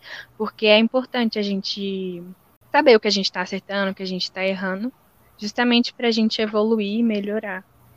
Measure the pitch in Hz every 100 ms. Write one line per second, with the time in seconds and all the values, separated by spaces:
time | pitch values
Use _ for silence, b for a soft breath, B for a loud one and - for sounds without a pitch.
0 | B B B - 214 - 214 214 226 262
1 | 254 254 233 220 202 196 190 - 196 190
2 | 185 175 175 185 _ _ _ 285 294 226
3 | 214 196 190 - 185 196 - 202 196 196
4 | 190 185 - - 190 190 190 190 233 -
5 | _ _ _ - 208 - 247 240 240 -
6 | 240 226 220 - 214 214 214 226 202 208
7 | 233 208 202 214 220 185 - _ _